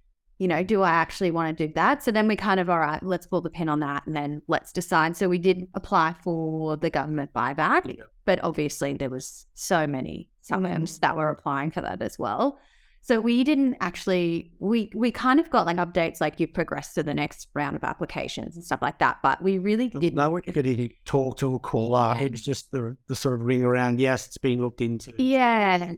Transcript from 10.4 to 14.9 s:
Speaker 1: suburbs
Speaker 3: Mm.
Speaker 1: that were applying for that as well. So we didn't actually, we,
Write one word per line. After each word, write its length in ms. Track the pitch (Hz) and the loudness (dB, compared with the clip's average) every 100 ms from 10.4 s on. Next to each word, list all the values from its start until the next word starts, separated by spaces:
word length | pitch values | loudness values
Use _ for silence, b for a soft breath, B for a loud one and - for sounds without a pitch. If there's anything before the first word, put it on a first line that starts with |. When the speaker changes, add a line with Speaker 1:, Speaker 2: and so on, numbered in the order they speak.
Speaker 1:
suburbs 560 | - 196 180 170 160 - | -4 -2 0 -2 -4 0
Speaker 3:
Mm. 20 | |
Speaker 1:
that 160 | - 156 | 0 2
were 120 | 156 | -2
applying 420 | 151 151 139 151 | -2 -4 -2 -4
for 80 | 160 | -4
that 200 | - - | -6 -6
as 180 | - - | -8 -6
well. 400 | 107 107 269 285 b b b b | -4 0 -2 -2 b b b b
So 200 | - 226 | 0 2
we 220 | 226 240 | 4 2
didn't 320 | 262 285 269 - | 4 4 2 0
actually, 720 | 175 - - 185 170 170 170 - | -6 -4 0 0 2 -2 -6 -8
we, 320 | 185 233 208 | -2 0 -2